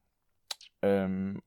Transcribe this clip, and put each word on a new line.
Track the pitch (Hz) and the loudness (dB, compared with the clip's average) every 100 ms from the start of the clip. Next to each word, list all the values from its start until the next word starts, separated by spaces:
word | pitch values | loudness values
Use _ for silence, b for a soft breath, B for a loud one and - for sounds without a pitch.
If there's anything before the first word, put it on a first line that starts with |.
| _ _ _ _ - - - _ | _ _ _ _ -14 -14 -16 _
ähm, | 101 98 95 95 95 98 | 2 2 2 -2 -4 -6